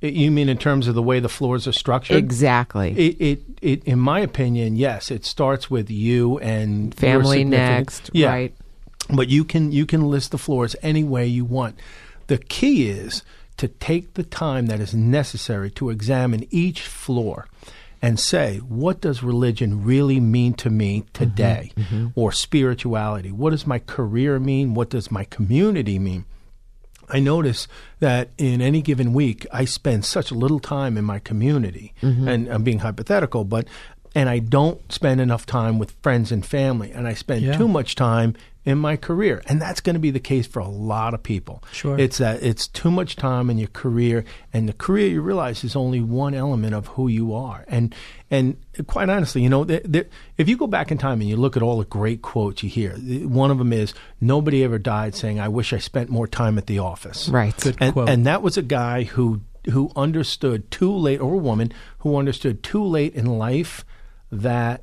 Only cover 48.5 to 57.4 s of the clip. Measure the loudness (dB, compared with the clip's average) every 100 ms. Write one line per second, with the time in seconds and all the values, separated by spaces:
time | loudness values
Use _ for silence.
48.5 | -2 -10 -10 -4 0 2 2 0 2 4
49.5 | 4 2 -2 0 0 0 -10 -8 0 2
50.5 | 2 0 0 -2 -2 0 0 0 2 2
51.5 | 2 0 0 -2 -2 -2 -2 -4 -2 -2
52.5 | -4 -4 -2 -4 -6 -6 -6 0 2 4
53.5 | 4 2 2 0 -6 -20 -2 2 2 2
54.5 | 2 2 0 -2 -2 -2 -4 -4 -2 -2
55.5 | -2 -2 -4 -4 -4 -2 -2 -2 0 0
56.5 | 0 0 -2 -4 -8 -14 -10 0 2